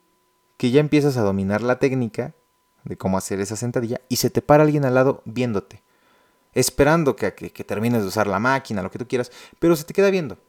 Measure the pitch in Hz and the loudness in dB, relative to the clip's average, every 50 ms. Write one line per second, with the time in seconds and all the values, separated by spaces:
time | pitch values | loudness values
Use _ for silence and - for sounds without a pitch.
0 | _ _ _ _ _ _ _ _ _ _ _ - - 123 117 143 151 147 - 151 | _ _ _ _ _ _ _ _ _ _ _ -4 -2 2 4 4 4 4 2 2
1 | 139 147 131 123 107 101 98 98 95 95 101 104 110 123 127 127 - 139 127 131 | 2 2 2 2 0 0 0 0 0 0 -2 0 0 0 0 0 0 0 0 -2
2 | 120 110 - - 120 147 - _ _ _ _ _ _ _ _ _ _ - 98 - | -2 -4 -4 -6 -8 -8 -12 _ _ _ _ _ _ _ _ _ _ -14 -12 -6
3 | - 95 95 95 - - 101 95 101 98 110 101 117 120 120 131 117 110 120 - | -4 -2 -2 -2 -2 -4 -4 -6 -4 -6 -6 -6 -6 -4 -4 -4 -4 -4 -6 -8
4 | - _ 123 - - 120 - - - - 147 147 156 151 147 151 143 131 123 127 | -6 _ -4 -2 -2 0 -2 -2 2 4 6 6 6 4 2 2 0 2 2 2
5 | 131 139 135 - - 113 110 120 123 123 110 98 - - - - _ _ _ _ | 2 2 0 -2 -6 -10 -6 -4 -4 -2 -2 -4 -6 -6 -12 -20 _ _ _ _
6 | _ _ _ _ _ _ _ _ _ _ _ 123 127 - - - 143 143 160 170 | _ _ _ _ _ _ _ _ _ _ _ -2 -2 0 0 2 4 4 4 4
7 | 160 139 117 - - 98 - - - 90 - - 107 - 104 101 110 117 120 117 | 2 0 0 0 -4 -6 -6 -8 -12 -14 -14 -14 -12 -8 -6 -4 -2 0 0 0
8 | 104 92 90 107 104 101 95 95 110 127 135 135 - - 113 98 90 - - 107 | -2 -2 -2 -2 0 0 0 0 0 0 0 -2 -2 -6 -6 -6 -6 -8 -8 -10
9 | 120 - - 120 123 - - - - - - _ - 165 175 147 151 - - - | -8 -6 -4 -4 -4 -6 -10 -18 -20 -20 -8 _ 2 2 2 2 0 -4 -2 0
10 | 196 202 190 190 165 123 92 - _ | 2 2 2 0 -4 -6 -10 -14 _